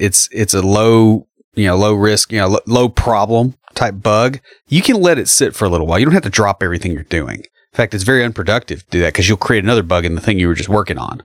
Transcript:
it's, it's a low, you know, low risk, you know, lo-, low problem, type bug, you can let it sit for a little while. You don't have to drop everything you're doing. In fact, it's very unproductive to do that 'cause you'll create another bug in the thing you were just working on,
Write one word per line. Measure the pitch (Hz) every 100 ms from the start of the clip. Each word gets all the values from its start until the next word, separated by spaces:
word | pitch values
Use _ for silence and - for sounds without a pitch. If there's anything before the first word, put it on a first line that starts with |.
it's, | 101 - -
it's | - 104
a | 98
low, | 95 101 113 113 110 110 - _ _
you | - 98
know, | 92
low | 107
risk, | 104 104 104 -
you | 113
know, | 95
lo-, | 104 -
low | 120 123
problem, | - - 107 104 117 127 - -
type | - 113 98
bug, | 107 107 123 135 - _ _
you | 156
can | - 226
let | 175 151
it | 95
sit | - 131
for | -
a | 98
little | 85 78
while. | 87
You |
don't | 139
have | 175
to | -
drop | - 101 98
everything | 92 87 92
you're | 76
doing. | 78 85 71 50
In | - _ _ -
fact, | 113
it's | 104
very | 98 131
unproductive | 120 110 90 117 - 78
to | -
do | 87
that | 82
'cause | - 90
you'll | 104
create | - 113
another | 98 120
bug | 85 90
in | 85
the | 85
thing | - 98
you | 87
were |
just | 80 85
working | 104 98 76
on, | - -